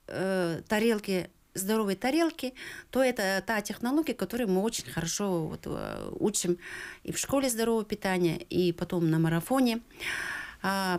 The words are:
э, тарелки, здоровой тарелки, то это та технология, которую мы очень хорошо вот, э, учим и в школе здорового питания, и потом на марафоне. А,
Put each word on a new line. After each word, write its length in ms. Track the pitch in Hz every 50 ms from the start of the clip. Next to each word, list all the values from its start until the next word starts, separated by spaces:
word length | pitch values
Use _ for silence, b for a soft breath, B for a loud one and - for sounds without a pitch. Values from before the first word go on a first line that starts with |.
| _ -
э, 520 | - 139 185 190 190 185 175 165 160 - - -
тарелки, 640 | 220 214 220 233 220 208 - 202 190 180 - - - _ _ _ _
здоровой 420 | - 196 196 220 220 214 196 190
тарелки, 560 | 185 - 254 277 330 339 320 - - 269 254 254 B B B B B B B
то 120 | - 247 269
это 400 | 254 247 233 202 190 196 190 190
та 140 | - 226 208
технология, 540 | 202 - 202 - 233 247 277 320 311 - 233
которую 340 | - 196 185 233 247 247 190
мы 140 | 185 185 202
очень 240 | 226 233 - - -
хорошо 560 | - 165 170 165 - - 208 196 180 165 156
вот, 160 | - - 160 -
э, 460 | 143 - 55 52 52 52 50 52 - - -
учим 380 | - 208 202 - - 175 175 B B B B B B B B B B
и 100 | - 165
в 60 | -
школе 300 | - - 262 277 269 254
здорового 360 | 226 220 226 233 226 226 208
питания, 540 | - 208 - - 196 185 180 180 165 - -
и 340 | - - - 175 185 170 165
потом 380 | - 175 - 185 175 170 160
на 80 | 156 156
марафоне. 640 | 160 165 165 165 160 - 254 269 254 240 226 233 - B B B B B B B B B B B B B B B -
А, 360 | 190 196 196 190 185 180